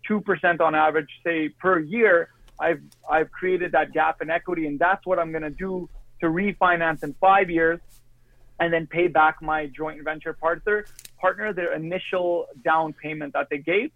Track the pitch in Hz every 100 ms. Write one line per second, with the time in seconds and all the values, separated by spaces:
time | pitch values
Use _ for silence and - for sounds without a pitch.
0 | - 208 190 175 180 170 165 156 156 156
1 | 151 - 175 165 151 - 185 180 151 220
2 | 214 175 165 _ - - 156 151 143 _
3 | - 156 156 - 180 185 175 160 151 151
4 | 160 - 156 170 - 170 156 143 175 190
5 | 185 180 165 160 151 139 190 185 170 -
6 | - - 170 165 202 185 180 170 165 156
7 | 151 139 190 196 190 165 165 170 - -
8 | _ - _ - - - 170 165 160 160
9 | 175 151 156 151 156 156 147 127 156 151
10 | 151 156 160 156 160 170 214 208 208 -
11 | - - 185 190 214 190 175 156 160 180
12 | - 185 180 175 156 139 165 160 160 147
13 | 151 151 147 - 139 147 151 190 285